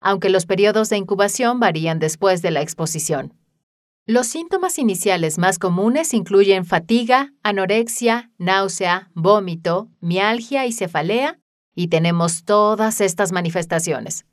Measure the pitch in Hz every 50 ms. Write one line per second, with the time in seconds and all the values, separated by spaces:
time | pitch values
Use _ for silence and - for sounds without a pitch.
0 | - 190 196 180 208 190 190 190 180 170 190 185 202 214 208 220 214 - 220 202
1 | 190 - 202 190 202 202 - - 247 233 247 247 233 185 160 156 160 165 165 160
2 | 156 156 160 - 196 196 185 170 175 175 160 139 156 160 - - 160 156 - 156
3 | - - 151 135 135 147 - _ _ _ _ _ _ _ _ _ _ _ _ _
4 | _ - 226 247 240 - - 330 330 330 381 381 359 359 - 320 262 214 185 170
5 | - 202 185 175 160 156 151 175 175 185 190 185 - 180 175 180 202 226 254 311
6 | 330 - 233 220 175 - 196 196 202 190 196 190 180 - 190 170 170 - 226 247
7 | 226 233 247 269 277 277 _ _ - 214 202 196 190 185 208 226 233 226 - -
8 | 240 226 226 240 233 _ _ - 175 185 190 196 196 190 - - 190 175 175 190
9 | 185 _ - 170 160 196 208 208 190 185 196 170 160 175 170 190 226 - _ _
10 | 175 170 175 190 202 214 226 233 226 - 277 269 262 247 226 - 190 165 175 156
11 | 156 175 214 240 277 311 320 _ _ _ _ _ _ _ _ 175 175 170 165 160
12 | 165 170 170 170 170 170 - - - - 208 208 208 214 220 214 220 220 220 -
13 | 202 185 170 220 202 170 180 180 175 165 170 180 165 170 175 160 165 165 147 123
14 | 113 - - - - _